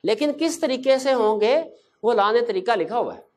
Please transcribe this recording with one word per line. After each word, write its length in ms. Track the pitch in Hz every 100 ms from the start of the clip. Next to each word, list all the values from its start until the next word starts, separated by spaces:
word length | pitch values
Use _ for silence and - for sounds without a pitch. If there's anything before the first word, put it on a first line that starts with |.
| 170
लेकिन 260 | 214 294
किस 300 | 285 320 320
तरीके 380 | 311 254 262 262
से 120 | 269
होंगे, 600 | 262 214 214 208 285 320 - _ _
वो 100 | 220
लॉ 180 | 220 196
ने 100 | 233
तरीका 340 | 233 190 185 220
लिखा 220 | 165 233
हुआ 160 | 170
है। 120 | - -